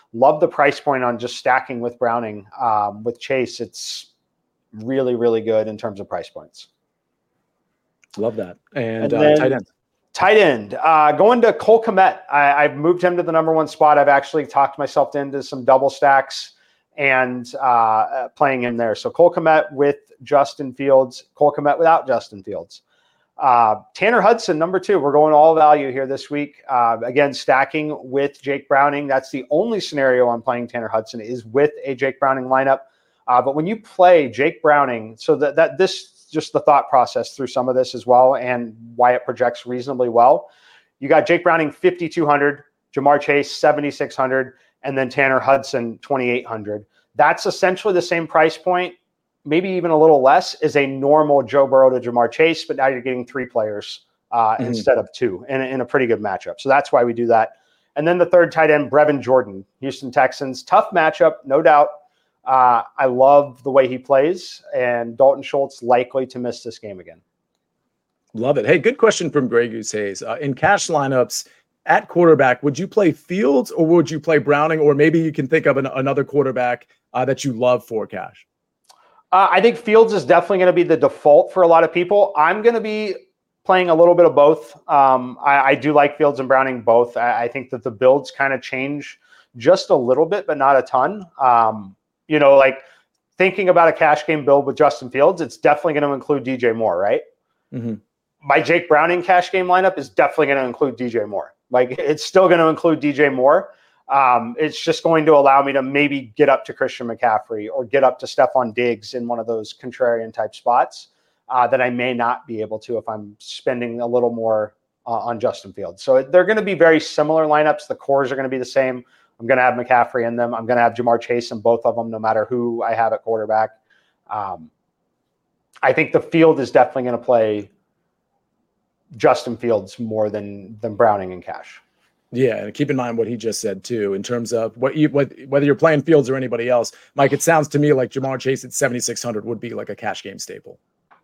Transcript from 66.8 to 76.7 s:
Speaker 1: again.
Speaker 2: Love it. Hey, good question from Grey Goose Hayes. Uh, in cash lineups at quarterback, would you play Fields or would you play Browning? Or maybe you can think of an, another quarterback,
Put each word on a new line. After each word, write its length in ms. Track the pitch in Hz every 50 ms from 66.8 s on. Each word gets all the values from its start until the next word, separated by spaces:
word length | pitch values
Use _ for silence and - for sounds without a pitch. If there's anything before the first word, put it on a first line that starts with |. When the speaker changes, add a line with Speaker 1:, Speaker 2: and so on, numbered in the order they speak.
| - 107 98 92
Speaker 1:
again. 220 | 85 82 80 87 _ _ _ _ _ _ _ _ _ _ _ _ _ _ _ _ _ _ _ _ _ _ -
Speaker 2:
Love 240 | 110 117 135 147
it. 80 | 120 107
Hey, 140 | 123 170 170
good 180 | - 226 262
question 320 | - 226 214 - - 175 151
from 180 | - 147 127
Grey 200 | 117 120 117 120
Goose 240 | 117 110 113 107 -
Hayes. 320 | - 107 104 101 95 - 135
Uh, 140 | 113 113 -
in 140 | 147 139 131
cash 320 | - 156 180 202 196 -
lineups 600 | - 165 143 139 135 135 127 123 - - - - _ _ _ _ _ _ _ _
at 220 | - 165 208 220
quarterback, 560 | - - 175 175 165 156 135 139 127 123 - 139
would 160 | 147 135 143
you 80 | 190
play 240 | 185 - 220 202 165
Fields 580 | 139 - _ - 175 196 226 269 277 254 226 -
or 160 | - - 165
would 240 | 156 170 175 156 -
you 100 | 160 151
play 200 | 151 165 160 147
Browning? 400 | - 143 143 143 151 160 160 156
Or 160 | 147 151 143
maybe 240 | 139 151 160 160 165
you 120 | 160 160
can 140 | - - 139
think 220 | 127 160 160 151
of 100 | 147 135
an, 80 | 135 135
another 380 | 131 - 135 131 139 135 143 135
quarterback, 640 | - - 147 147 131 123 127 123 123